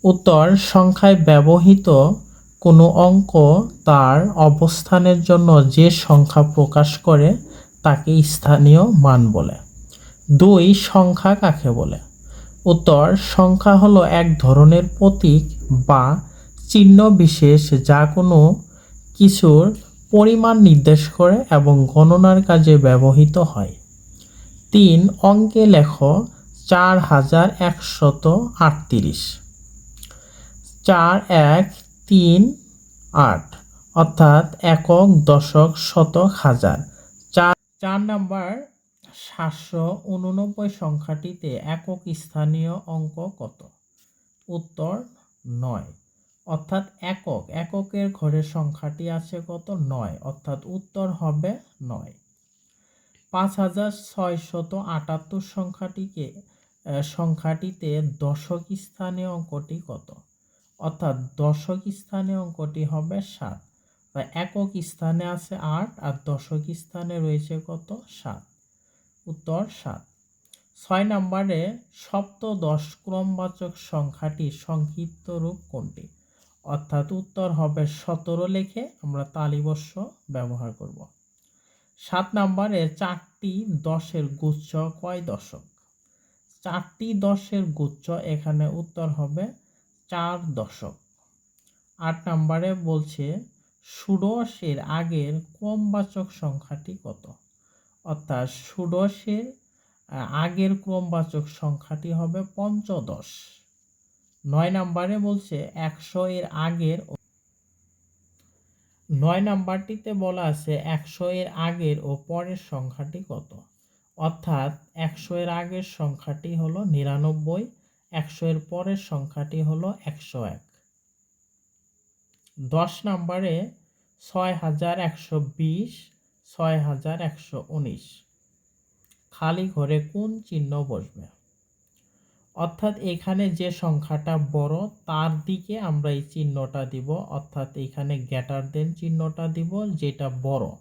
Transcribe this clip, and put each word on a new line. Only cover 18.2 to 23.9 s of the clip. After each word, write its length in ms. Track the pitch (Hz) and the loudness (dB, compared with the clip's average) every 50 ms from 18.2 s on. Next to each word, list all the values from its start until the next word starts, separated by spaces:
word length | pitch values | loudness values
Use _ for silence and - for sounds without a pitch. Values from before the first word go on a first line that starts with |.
| 180 180 175 156 147 160 202 - - _ - - _ _ - - _ - - - | 2 4 6 6 6 6 4 2 -6 _ -20 -20 _ _ -20 -20 _ -20 2 6
কিছুর 580 | 202 196 196 - - 180 147 151 170 202 220 - - - _ _ - _ | 6 6 6 6 4 6 8 8 6 4 0 -4 -12 -20 _ _ -10 _
পরিমাণ 480 | - 208 214 220 233 226 226 226 226 226 | 4 6 6 6 4 4 4 4 6 8
নির্দেশ 500 | 208 185 156 143 135 160 151 151 - - | 8 8 8 8 8 6 6 6 4 -2
করে 360 | - - 175 175 190 233 262 - | 0 2 4 4 4 4 2 2
এবং 360 | 160 147 143 147 143 139 135 127 - | 2 2 4 4 4 4 4 2 4
গণনার 500 | 151 156 160 170 180 185 190 190 190 190 | 6 6 8 8 8 8 6 6 6 4
কাজে 340 | - 170 170 160 156 151 147 | 4 4 4 6 8 8 8
ব্যবহৃত 600 | 135 131 127 127 131 135 131 147 151 147 - 180 | 8 6 6 6 6 6 8 8 6 6 6 2
হয়। 380 | 170 160 - 113 98 - - - _ _ | 0 0 -2 -6 -6 -6 -8 -16 _ _